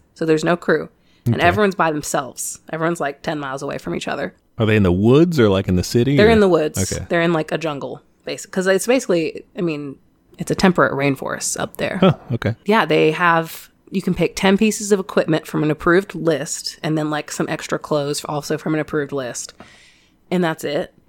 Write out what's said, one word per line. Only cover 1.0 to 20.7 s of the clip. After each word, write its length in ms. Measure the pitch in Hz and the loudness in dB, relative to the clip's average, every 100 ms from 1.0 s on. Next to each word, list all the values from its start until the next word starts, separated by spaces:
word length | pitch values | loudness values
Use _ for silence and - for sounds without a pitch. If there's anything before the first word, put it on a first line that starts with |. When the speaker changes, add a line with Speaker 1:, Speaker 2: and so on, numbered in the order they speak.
| _ _ - | _ _ -2
Speaker 1:
And 80 | |
Speaker 2:
Okay. 100 | 117 | 2
Speaker 1:
everyone's 300 | 170 196 202 | 2 4 2
by 160 | 185 165 | 2 0
themselves. 680 | 151 - 160 127 - - - - | -2 -4 -4 -6 -8 -12 -12 -10
Everyone's, 280 | 160 170 170 | -4 -2 -2
like, 220 | 143 143 | -4 -6
ten 180 | - 156 | -6 -6
miles 220 | 139 139 | -6 -8
away 160 | 143 143 | -8 -8
from 180 | - 175 | -8 -8
each 100 | - | -6
other. 300 | - - - _ - | -6 -8 -10 _ -2
Speaker 2:
Are 80 | 110 | 2
they 100 | 107 | 4
in 80 | |
the 80 | 95 | 4
woods 480 | 90 110 135 175 156 | 4 6 6 6 4
or, 80 | 107 | 4
like, 180 | 95 98 | 4 2
in 80 | |
the 80 | 90 | 0
city, 340 | - 120 123 147 | 2 0 2 4
Speaker 1:
They're 120 | 214 | 6
Speaker 2:
or? 20 | |
Speaker 1:
in 80 | 220 | 6
the 100 | 196 | 4
woods. 440 | 160 151 - 95 | 2 0 -2 -4
Speaker 2:
Okay. 120 | - - | -4 -2
Speaker 1:
They're 120 | 185 | 0
in, 100 | 170 | 2
like, 180 | 165 156 | 0 -2
a 80 | 160 | -4
jungle, 420 | 156 143 127 - _ _ | -4 -6 -10 -12 _ _
basi-, 240 | - 143 - | -12 -12 -8
'cause 200 | 196 185 | -2 2
it's 180 | 190 226 | 2 2
basically, 580 | 262 - 175 156 - - - | 0 2 0 0 -6 -12 -6
I 20 | |
mean, 340 | 175 147 143 - _ _ _ - | -4 -4 -10 -14 _ _ _ -10
it's 120 | - | -4
a 40 | |
temperate 380 | 156 190 175 139 | 2 4 4 2
rainforest 640 | 139 143 135 - - - - | 2 -2 -2 -6 -6 -6 -6
up 160 | 147 - | -6 -6
there. 220 | - 185 | -6 2
Speaker 2:
Huh, 160 | 185 - - | 2 2 -2
okay. 240 | 120 101 113 | -4 -4 -4
Speaker 1:
Yeah, 220 | - 220 156 | 0 2 2
they 240 | 156 156 | 2 2
have, 580 | 160 175 165 165 - - _ _ | 2 2 2 0 -10 -20 _ _
you 100 | 190 | -4
can 140 | 185 | -2
pick 200 | 175 165 | 0 -2
ten 220 | - 190 190 | 0 2 4
pieces 340 | 220 208 202 | 2 0 0
of 80 | 202 | 0
equipment 480 | 185 - 175 156 - | 0 0 0 0 -2
from 160 | 160 | -2
an 80 | 151 | -2
approved 440 | 147 175 170 202 | 0 2 2 2
list 640 | 165 160 143 147 - - - | -4 -2 -2 -2 -10 -12 -8
and 140 | 151 156 | -4 -2
then, 140 | 151 | -2
like, 200 | 151 - | -6 -6
some 160 | - 165 | -6 -6
extra 280 | 156 - 151 | -6 -6 -6
clothes 460 | - 151 143 147 | -2 -2 -2 -6
also 320 | - 147 - 156 | -6 -6 -4 -6
from 160 | 165 | -4
an 80 | 156 | -4
approved 320 | 147 156 139 | -2 -4 -4
list. 400 | 143 123 127 - - - - _ _ _ _ - | -6 -8 -10 -12 -16 -20 -20 _ _ _ _ -4
And 120 | 180 | 0
that's 220 | 170 156 | 0 -2
it. 280 | - | -4